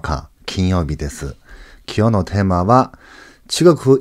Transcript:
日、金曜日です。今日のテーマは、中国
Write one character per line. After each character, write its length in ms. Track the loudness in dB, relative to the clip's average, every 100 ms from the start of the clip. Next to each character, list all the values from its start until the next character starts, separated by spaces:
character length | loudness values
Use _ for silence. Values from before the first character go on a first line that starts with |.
日、 300 | -4 -8 -8 _ -10
金 220 | -2 0
曜 180 | 0 -2
日 100 | -6
で 140 | -8
す。 260 | -10 -12 -12 -20 -20 -20 -20 -8
今 200 | -2 0
日 40 |
の 140 | 0
テ 120 | -2 -2
ー 80 |
マ 200 | 0 0
は、 340 | 2 2 2 -8 -20 -20 -20 _ -12
中 300 | 2 4 4
国 240 | 4 2